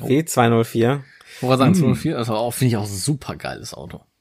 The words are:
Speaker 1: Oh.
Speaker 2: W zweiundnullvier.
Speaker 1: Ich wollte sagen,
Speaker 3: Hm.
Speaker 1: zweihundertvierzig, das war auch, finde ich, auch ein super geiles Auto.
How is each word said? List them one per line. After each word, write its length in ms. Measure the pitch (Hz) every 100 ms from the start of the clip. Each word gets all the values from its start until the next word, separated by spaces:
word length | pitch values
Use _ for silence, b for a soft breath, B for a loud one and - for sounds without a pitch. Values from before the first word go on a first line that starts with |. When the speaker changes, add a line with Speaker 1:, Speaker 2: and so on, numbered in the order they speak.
Speaker 1:
Oh. 60 | 123
Speaker 2:
W 160 | 135
zweiundnullvier. 800 | 160 131 117 117 113 117 113 143 - B B B
Speaker 1:
Ich 60 |
wollte 160 | 127 131
sagen, 120 | 135
Speaker 3:
Hm. 60 | 185
Speaker 1:
zweihundertvierzig, 400 | 127 - 151 143
das 80 | 117
war 80 | 107
auch, 120 | 120
finde 160 | - 127
ich, 80 | 113
auch 60 | 104
ein 80 | 98
super 400 | 143 147 - -
geiles 380 | 65 - -
Auto. 280 | - - - _ _